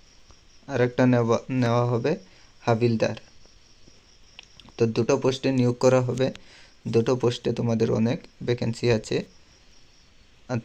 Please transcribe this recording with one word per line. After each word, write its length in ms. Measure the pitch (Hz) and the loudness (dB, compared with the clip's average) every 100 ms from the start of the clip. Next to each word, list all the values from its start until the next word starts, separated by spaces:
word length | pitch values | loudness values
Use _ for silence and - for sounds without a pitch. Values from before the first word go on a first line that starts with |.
| - - - - - - - | -20 -20 -20 -20 -20 -20 -6
আরেকটা 360 | 135 123 123 127 | -2 -2 2 2
নেওয়া, 260 | 123 117 113 - 131 | 4 2 0 -2 -2
নেওয়া 220 | 120 120 120 | 0 2 0
হবে 200 | 120 131 185 - - - - | 0 -2 -4 -8 -20 -20 -8
হাবিলদার। 540 | - 113 120 113 110 113 - - - - - - - - - - - - - - - - | -2 0 2 0 -2 -4 -14 -20 -20 -20 -20 -20 -20 -20 -20 -20 -20 -20 -20 -20 -12 -2
তো 60 | 117 113 | -2 0
দুটো 180 | 113 135 | 0 0
পোস্টে 260 | 131 131 135 131 | 0 -2 0 2
নিয়োগ 180 | 120 123 | 2 2
করা 160 | 131 127 127 | 2 2 2
হবে, 180 | 123 131 - - - - - 123 | -2 -4 -4 -16 -20 -20 -14 -2
দুটো 180 | 113 113 127 | 0 2 2
পোস্টে 280 | 117 120 127 117 | 0 -2 -4 -2
তোমাদের 300 | 120 113 110 117 | -2 0 0 0
অনেক 180 | 113 151 - - 123 | 0 -2 -8 -10 -4
ভ্যাকেন্সি 400 | 120 120 117 120 113 | -4 -4 -2 0 0
আছে। 180 | - 143 - - - - - - - _ _ - - - - | -2 -6 -6 -16 -20 -20 -20 -20 -20 _ _ -20 -20 -20 -8
আর 100 | 120 | -4